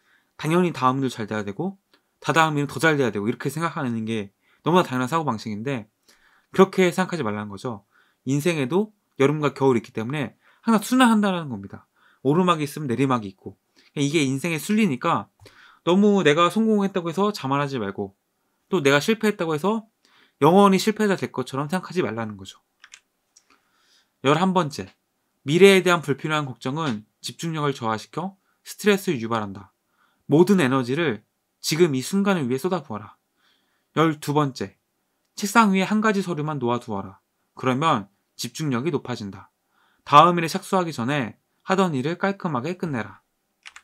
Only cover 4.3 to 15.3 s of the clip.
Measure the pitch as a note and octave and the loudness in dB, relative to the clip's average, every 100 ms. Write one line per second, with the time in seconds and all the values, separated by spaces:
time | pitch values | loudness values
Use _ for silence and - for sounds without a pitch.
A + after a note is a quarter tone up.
4.3 | _ _ _ D3 F3+ - B2+ B2+ E3 D3+ | _ _ _ 2 2 2 -2 -2 -2 -2
5.3 | A2 A2+ G#2 A#2+ C3 G#2 _ _ _ _ | -4 -6 -8 -6 -8 -10 _ _ _ _
6.3 | _ _ - F#3+ F#3+ F3+ F3 F3+ E3+ A2 | _ _ 4 4 4 2 2 -2 -4 -4
7.3 | G#2 G#2 G2 C3 G#2 - _ _ _ B2+ | -4 -8 -10 -10 -10 -14 _ _ _ -4
8.3 | C#3 E3 D#3+ B2+ F3 G#3+ _ _ - C#3 | -2 0 -2 0 -2 -2 _ _ 0 2
9.3 | D3+ D3 - C3+ A#2 - - A2+ D3+ B2 | 2 -2 0 2 2 -2 -8 -8 -6 -8
10.3 | - _ _ - G#3+ - B3+ B3 A3 G#3 | -12 _ _ 0 0 2 4 4 4 2
11.3 | F3+ D3+ G#2+ G2 - - _ _ _ C3 | -2 -6 -10 -12 -16 -20 _ _ _ 0
12.3 | D#3 F3+ E3 C#3+ D3+ D3 A2+ C#3 B2 G2+ | 2 2 0 -2 -6 -4 0 0 0 -4
13.3 | - G2+ - _ _ _ - C#3+ D#3+ C3+ | -12 -18 -18 _ _ _ -4 0 2 0
14.3 | C3+ F3 D#3+ - G#3+ G#3 B2+ E3+ C3+ G2+ | -2 -4 -4 -2 0 2 0 0 -2 -4